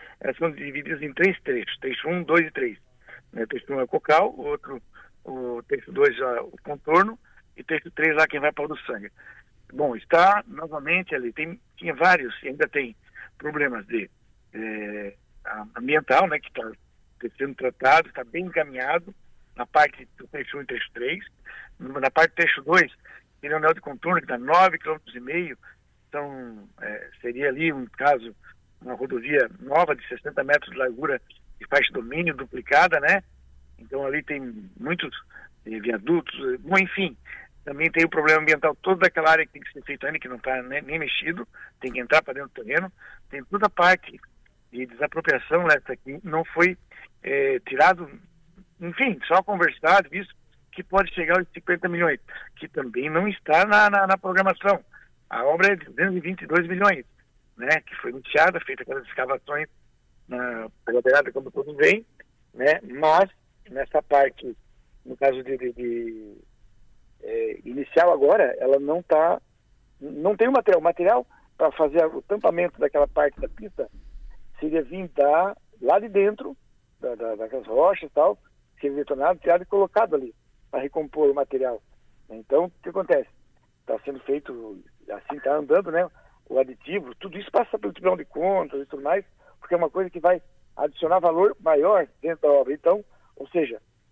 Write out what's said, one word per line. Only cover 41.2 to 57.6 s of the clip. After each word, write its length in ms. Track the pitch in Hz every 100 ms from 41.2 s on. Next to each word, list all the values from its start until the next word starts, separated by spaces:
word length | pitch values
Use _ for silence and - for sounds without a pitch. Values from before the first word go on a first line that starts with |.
| 156 175 - - - _
tem 100 | 131
que 80 | 123
entrar 240 | 120 156
pra 120 | 143
dentro 160 | 135 139
do 120 | -
terreno, 300 | 110 156 185 - - - -
tem 120 | 139
toda 220 | 127 196 208
a 40 |
parte 500 | - 175 180 - - _ _ _ _ _
de 160 | 120 127
desapropriação, 800 | 117 147 160 160 131 - 175
né, 160 | 170 143 - 123
que 160 | 135 170
não 220 | 175 156
foi, 340 | - 160 180 180 _ - - _
eh, 360 | - 139 135 127 -
tirado, 420 | 131 165 180 151 139 _ _ _ _ - -
enfim, 380 | 170 170 269 156 -
só 160 | 190
conversado, 680 | 202 190 - - 160 196 -
visto 240 | 180 185 - _ _ _
que 140 | -
pode 280 | - 190 190
chegar 260 | - 160 185
aos 100 | 180
cinquenta 360 | 170 - 175 185
milhões, 320 | 170 170 131 - - - -
que 120 | -
também 420 | 151 127 120 147
não 160 | 160 208
está 380 | 190 - 160
na, 260 | 208 208 208
na, 160 | 202 190
na 100 | 190
programação. 680 | 185 185 190 - 302 294 - - _ _ -
A 160 | 120
obra 280 | 135 170 196
é 40 | 190
de 100 | -
duzentos 300 | - 190 180
e 40 |
vinte 220 | 160 190
e 40 | 165
dois 200 | 170 170
milhões, 360 | 185 202 151 - _ _ _ _
né, 240 | -